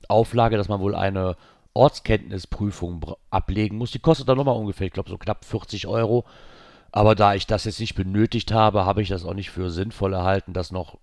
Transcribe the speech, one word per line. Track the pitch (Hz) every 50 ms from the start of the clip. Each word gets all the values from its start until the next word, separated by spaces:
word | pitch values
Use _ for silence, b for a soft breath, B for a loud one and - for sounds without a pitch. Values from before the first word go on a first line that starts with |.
| - -
Auflage, | - 107 117 - - 120 113 113 110 107
dass | 101 101
man | 107 98
wohl | 95 101 -
eine | 85 - 98 98 95 92 92 90 b b b b b b b _
Ortskenntnisprüfung | - 123 147 - - - - 110 107 110 - 101 95 - - - - 107 101 101 - 90 87 87 82
br-, | 78 - - - _ -
ablegen | - 92 - - 98 104 107 104 101 110
muss. | 120 120
Die | - 120
kostet | - 160 160 143 131 135
dann | 131
nochmal | 131 139 139 123 117
ungefähr, | 107 101 98 - 98 92
ich | -
glaub, | - 95 -
so | 92 -
knapp | - 107 104 - -
vierzig | - - 110 - - - 98 - -
Euro. | 104 113 113 104 117 120 117 B B B B B B B B B B B B B
Aber | - 104 104 107 110
da | 95 107 101 101
ich | 98 - -
das | 110 101 -
jetzt | 110 101 -
nicht | 113 113 -
benötigt | - 95 95 95 104 110 113 - 117 - -
habe, | 113 113 110 107 101 104 92
habe | 92 101 101
ich | 107 90
das | 98 92 87
auch | 85 95
nicht | 98 95 -
für | - 87 92 90
sinnvoll | 85 85 98 113 120 - 98 95
erhalten, | 95 92 90 92 95 98 - -
das | 90 92 90 - 92
noch | 92 92 - - -